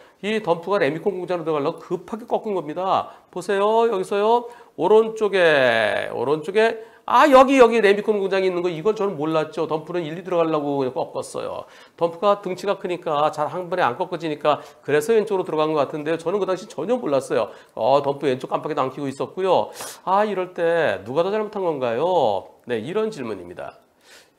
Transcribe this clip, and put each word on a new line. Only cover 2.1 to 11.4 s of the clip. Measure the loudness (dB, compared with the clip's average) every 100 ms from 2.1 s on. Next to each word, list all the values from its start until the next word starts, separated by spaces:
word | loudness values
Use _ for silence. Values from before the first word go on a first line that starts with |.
| -12 -4
꺾은 | -4 -2
겁니다. | -4 -4 -4 0 0 -2 -8 _
보세요. | -10 -4 0 2 2 2
여기서요. | 0 -2 0 2 2 0 -12 -16 -2
오른쪽에, | 4 6 4 0 0 4 6 6 6 4 2 0 -2
오른쪽에, | -4 -2 -2 0 2 2 0 -10 -12 0
아, | 4 8
여기, | 8 8 8
여기 | 6 6
레미콘 | 4 4 2 0
공장이 | 0 0 0
있는 | 0
거, | -2
이걸 | -2 -2 0
저는 | -2 -2
몰랐죠. | -2 0 -2 -4 -4
덤프는 | -4 -4 -6 -6
일리 | -8
들어가려고 | -2 0 2 0 0 -2
그냥 | -2
꺾었어요. | -4 -6 -6 -8 -8